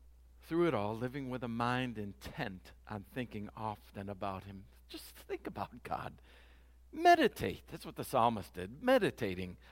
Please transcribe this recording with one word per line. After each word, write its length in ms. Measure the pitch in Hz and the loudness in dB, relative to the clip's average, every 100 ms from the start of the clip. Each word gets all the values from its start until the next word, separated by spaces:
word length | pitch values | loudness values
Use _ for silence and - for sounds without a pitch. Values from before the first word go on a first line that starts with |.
| - - - - - | -20 -20 -20 -18 -2
through 160 | 165 170 | 2 4
it 60 | |
all, 240 | 120 104 110 | 4 2 -2
living 320 | 123 139 131 | -4 -4 -6
with 160 | 127 123 | -4 -4
a 20 | |
mind 500 | 117 120 123 127 110 | 0 2 2 0 -4
intent 760 | 101 - - - 117 92 - - - | -8 -8 -10 -6 -6 -6 -16 -20 -10
on 160 | 104 92 135 | -10 -8 -6
thinking 320 | 120 107 104 - | -6 -6 -10 -6
often 540 | 110 104 - - 98 | -6 -6 -10 -10 -8
about 340 | 95 101 95 | -4 -4 -4
him. 220 | 98 95 98 - - | -8 -14 -16 -20 -18
Just 260 | - - - - | -16 -16 -16 -10
think 180 | 392 - | -8 -6
about 220 | 202 196 240 | -6 -6 -8
God. 300 | - - - - - - - - - - - | -6 -4 -6 -10 -20 -20 -20 -20 -20 -20 -14
Meditate. 720 | 302 349 339 262 - 101 87 - | 4 6 8 6 2 -4 -4 -10
That's 140 | 165 170 | -12 -10
what 100 | 147 | -8
the 80 | |
psalmist 520 | 123 131 117 110 - - | 0 4 6 4 -6 -8
did, 280 | 90 131 | -8 -2
meditating 720 | 254 262 170 - 104 92 90 92 - | 4 6 6 2 -2 -2 -6 -10 -8